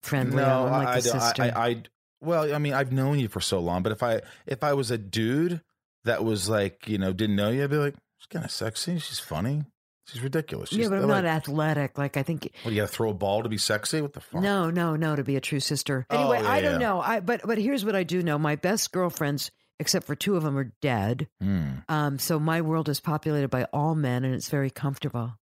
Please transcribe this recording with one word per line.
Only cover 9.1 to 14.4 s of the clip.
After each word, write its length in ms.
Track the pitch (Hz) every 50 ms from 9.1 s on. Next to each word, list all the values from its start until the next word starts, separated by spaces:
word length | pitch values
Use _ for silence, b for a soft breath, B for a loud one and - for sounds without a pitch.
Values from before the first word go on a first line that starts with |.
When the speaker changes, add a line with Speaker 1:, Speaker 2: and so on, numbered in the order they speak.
| - -
Speaker 2:
funny. 440 | - - 80 78 92 120 143 151 151 - _ _ _ _ _ _ _
She's 160 | - - 120 120
ridiculous." 480 | 135 135 160 151 - - - - - -
Speaker 1:
Yeah, 60 | 214
Speaker 2:
She's, 80 | 233 214
Speaker 1:
but 60 | 196
I'm 40 | 196 202 -
Speaker 2:
they're 140 | - - -
Speaker 1:
not 20 |
Speaker 2:
like, 100 | 170 160
Speaker 1:
athletic. 640 | 160 143 - 143 156 151 156 156 147 143 135 _ -
Like, 180 | 143 139 - 143
I 40 | 139
think 280 | - 165 147 - - B B B
Speaker 2:
"What, 100 | 117 110
you 60 | 104 104
gotta 100 | 98 -
throw 180 | - 113 110
a 40 | 104
ball 280 | 90 98 98 98 107 113
to 60 | 113
be 100 | 110 101
sexy? 420 | - - 110 107 - - - 160 151
What 100 | 143 -
the 80 | -
fuck?" 220 | - - - 165